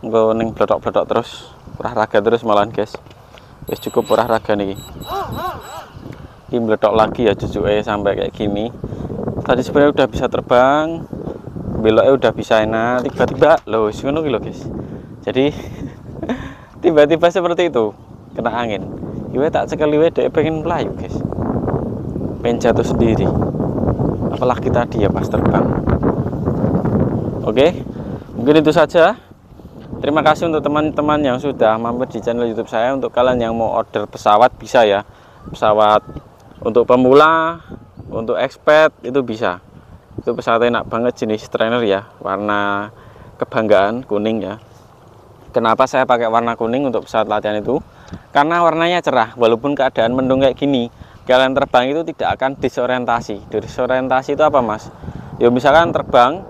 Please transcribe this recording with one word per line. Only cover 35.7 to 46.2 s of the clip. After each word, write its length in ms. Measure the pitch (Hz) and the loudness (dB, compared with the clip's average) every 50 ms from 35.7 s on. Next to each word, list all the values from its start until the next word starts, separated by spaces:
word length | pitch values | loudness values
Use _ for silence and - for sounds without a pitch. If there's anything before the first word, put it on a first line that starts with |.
| 107 107 107 104 107 - - - 80 73 - - _ _ _ - - - | 4 4 4 6 4 4 2 -2 -18 -18 -18 -20 _ _ _ -20 -20 -6
untuk 240 | - 110 110 120 117 | -6 0 2 2 4
pemula, 800 | - 123 127 127 127 131 143 151 156 165 160 160 165 170 165 160 - - - - - _ - - - | 4 4 4 6 6 8 8 8 6 4 2 0 -2 -4 -8 -14 -18 -18 -18 -20 -20 _ -20 -18 -12
untuk 240 | - 110 113 113 120 | -10 -8 -4 -4 -2
expat 560 | 87 117 139 - - _ - 151 156 156 156 _ _ | -2 -2 -4 -6 -4 _ 4 6 6 6 4 _ _
itu 240 | - 120 127 139 131 | -12 -4 -2 -2 -2
bisa. 400 | 117 110 110 117 98 90 90 - - - - - - - - _ _ - - | -2 -4 -4 -2 -4 -4 -4 -10 -20 -20 -20 -20 -20 -20 -20 _ _ -16 -10
Itu 160 | - - 117 | -6 -6 -6
pesawat 320 | 120 123 - 117 117 117 120 | -4 -2 0 2 2 2 2
enak 240 | 120 113 - - | 0 0 -4 -4
banget 320 | - 113 117 123 123 - - | -4 -2 -2 -2 -2 -2 -4
jenis 240 | 110 107 107 - - | -4 -4 -4 -6 -8
trainer 320 | - - 110 113 117 123 120 107 | -4 -2 0 0 0 0 2 2
ya, 160 | 95 98 107 - - - | 0 0 -2 -8 -20 -10
warna 720 | - - 95 98 104 104 104 101 101 101 101 101 104 107 117 - - - - - - - - - | -6 -6 -4 -4 -2 -2 -2 -2 -2 -2 -4 -4 -6 -10 -14 -20 -20 -20 -20 -20 -20 -20 -10 -10
kebanggaan 640 | - - - 127 110 107 104 95 98 101 110 123 131 | -10 -4 -2 -2 2 4 4 4 4 2 0 -4 -6
kuning 400 | - 107 101 101 107 110 113 92 | -4 -4 -2 -2 -2 -2 -2 -4
ya. 160 | 92 101 113 - - - - - - - - - - - - - - - - - - - | -8 -10 -12 -16 -20 -20 -20 -20 -20 -20 -20 -20 -20 -20 -20 -20 -20 -20 -20 -20 -4 -4
Kenapa 320 | 123 113 113 113 - 131 131 | 0 2 2 2 2 2 2
saya 160 | - 135 131 | 2 0 2
pakai 240 | 117 123 120 | 2 2 2